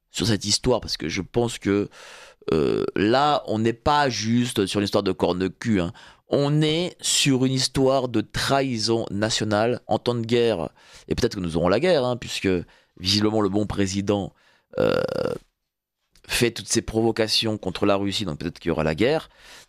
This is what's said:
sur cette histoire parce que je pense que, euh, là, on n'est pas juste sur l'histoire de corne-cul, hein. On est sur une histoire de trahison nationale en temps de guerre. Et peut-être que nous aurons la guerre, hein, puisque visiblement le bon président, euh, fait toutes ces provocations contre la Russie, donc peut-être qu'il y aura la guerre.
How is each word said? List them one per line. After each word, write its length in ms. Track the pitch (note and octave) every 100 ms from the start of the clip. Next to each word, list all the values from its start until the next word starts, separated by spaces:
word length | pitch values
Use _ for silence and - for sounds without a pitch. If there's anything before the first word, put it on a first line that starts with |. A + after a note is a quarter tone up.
| _
sur 160 | - G2+
cette 200 | G#2+ G2+
histoire 360 | G2+ B2+ A2+
parce 160 | - -
que 120 | D2
je 120 | F#2+
pense 380 | F2 - A#2+ -
que, 300 | G#2 G2+ G2+ - - - - _ -
euh, 320 | D#2+ C2+ G#1+ G1+ -
là, 480 | G2+ B2+ D3 D3 -
on 140 | G#2+
n'est 140 | A2+
pas 360 | A#2 - D3 C#3+
juste 560 | G#2+ A2 A#2+ A#2+ - F#2+
sur 140 | G#2
l'histoire 240 | G2+ G#2+
de 80 | G2
corne-cul, 720 | F#2 F2 F2+ F#2 - A#2+ G#2
hein. 100 | E2+ - - - -
On 320 | A#2+ C#3+ D3+
est 360 | D#3 D#3 F3 -
sur 460 | - - D3 C3 C3
une 80 |
histoire 560 | C3 B2+ - C3 C3+ B2+
de 100 | A2+
trahison 840 | G#2 - - C#3 C#3 A#2 G#2+ A2+ -
nationale 680 | G2 A2 - G#2+ G#2 A#2 A#2+ -
en 100 | A2+
temps 180 | - A#2+
de 100 | A2+
guerre. 440 | A#2+ A#2 G2 D2+ - - - -
Et 80 | -
peut-être 200 | A#2+ G#2
que 40 |
nous 160 | F2 D#2+
aurons 140 | F2
la 100 | G#2
guerre, 240 | F3+ D#3+
hein, 140 | B2 A#2+
puisque 320 | - - G2 F#2 D#2+ _ _ -
visiblement 400 | F#2 G2+ G#2+ A2
le 80 | G2+
bon 180 | G2 G#2
président, 680 | G2 G2 G2 G2 G2+ F#2+ - _ _ _ -
euh, 240 | G#1+ G1+ G1+ G1+ G1+ G1+ - _ _ _ _ _ _ _ -
fait 240 | - A#2+
toutes 160 | A2+ G2+
ces 140 | A2+
provocations 760 | - A2 A2+ A2 A2 - A2 G#2+
contre 280 | - - G2+
la 100 | G2
Russie, 300 | G2+ F#2+ F#2+
donc 140 | D2
peut-être 200 | D#2+ -
qu'il 80 | E2+
y 40 |
aura 120 | D2+
la 100 | D#2
guerre. 360 | D#2 A2+ D#3 - _ - -